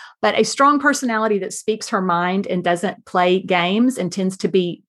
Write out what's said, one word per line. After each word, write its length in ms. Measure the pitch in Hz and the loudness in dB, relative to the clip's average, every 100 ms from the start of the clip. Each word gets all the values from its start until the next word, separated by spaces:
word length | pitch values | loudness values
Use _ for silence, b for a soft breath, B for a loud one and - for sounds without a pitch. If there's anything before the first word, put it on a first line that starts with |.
| B _ | B _
but 160 | 214 - | 0 2
a 40 | |
strong 360 | 220 - 277 294 | 0 2 2 4
personality 580 | 285 277 254 220 220 202 | 2 0 -2 0 0 0
that 120 | 185 | -4
speaks 380 | - - 220 - | -6 -4 -4 -4
her 120 | 208 | -2
mind 460 | 185 170 180 190 196 | 0 0 0 -2 -2
and 160 | 185 | -2
doesn't 420 | 175 175 190 - - | 0 0 -2 -6 -4
play 360 | 185 180 185 | 0 2 2
games 560 | 185 180 175 208 247 240 | 2 0 2 2 2 0
and 120 | 180 | -4
tends 280 | 190 190 190 | -2 -2 -2
to 100 | 190 | 0
be 340 | 190 175 160 | 0 0 -4